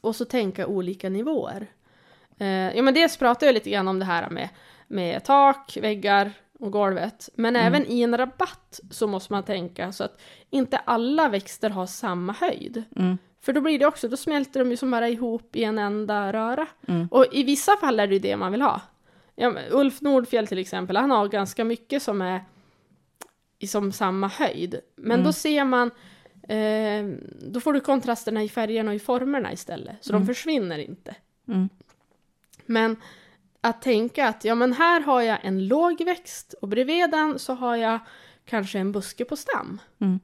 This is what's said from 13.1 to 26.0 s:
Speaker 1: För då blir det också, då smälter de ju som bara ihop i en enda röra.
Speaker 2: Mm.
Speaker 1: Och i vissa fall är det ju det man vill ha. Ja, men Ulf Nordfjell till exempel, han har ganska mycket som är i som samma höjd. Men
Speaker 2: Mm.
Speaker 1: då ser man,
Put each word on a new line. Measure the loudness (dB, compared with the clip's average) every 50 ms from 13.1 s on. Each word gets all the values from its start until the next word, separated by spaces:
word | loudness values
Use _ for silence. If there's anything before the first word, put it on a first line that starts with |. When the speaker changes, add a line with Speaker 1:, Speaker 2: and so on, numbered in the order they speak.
| 0 -2 _ _ _ _
Speaker 1:
För | -4 0 0
då | 2
blir | 2 2 2 4
det | 4
också, | 2 2 0 -6 -4
då | -4 -4
smälter | -4 -2 -2 -2 -2 -2 0 0
de | 0 0
ju | 0 -2
som | -2 -2
bara | 0 0 0 0
ihop | -2 -2 -4 -4 -4 -6 -8 _ -4
i | -2 -2
en | 0 0 -2
enda | -2 -2 -2 -4 -2 -2 -2 -2 -2 -2 -2
röra. | -2 -2 -2 -2 -4 -4 -6 -8 _ -6 -2
Speaker 2:
Mm. | -2 -2 -2 2
Speaker 1:
Och | 6 6 6 6
i | 6 0 2
vissa | 2 0 0 4 4 4 4
fall | 4 2 2 2
är | 2 2
det | 2
ju | 2
det | 2 0 -2 -2
man | -2 -2
vill | -2 0
ha. | 0 0 0 -2 -6 -12 _ _ _ _ _ _ _ _ _
Ja, | 0 0 0
men | 0 0 -4 2
Ulf | 4 4 4 4 2 -2
Nordfjell | 0 4 4 4 2 2 0 -2 0 0
till | -4 -6
exempel, | -6 -6 -6 -8 -6 -2 0 0
han | 2 4
har | 4 2 2 2
ganska | 0 -2 -2 -2 -2 -4 -2
mycket | -2 -2 -4 _ _ -4 -2 -2
som | -2 -2 -2
är | -2 -2 -4 -4 -6 -12 _ _ _ _ _ _ _ _ _ _ _ _ _ _ -20 _ _ _ _ _ _ _
i | -12 -4
som | -4 -2 -2 -2
samma | -2 -2 -2 -2 0 0 -2 -4
höjd. | -2 -2 -2 -2 -2 -4 -6 -6 -8 -10 -12 _ _
Men | -8 -2 0
Speaker 2:
Mm. | 2 2 4
Speaker 1:
då | 2 0
ser | 0 0 0 0 2 2
man, | 2 2 2 2 0 -2 -10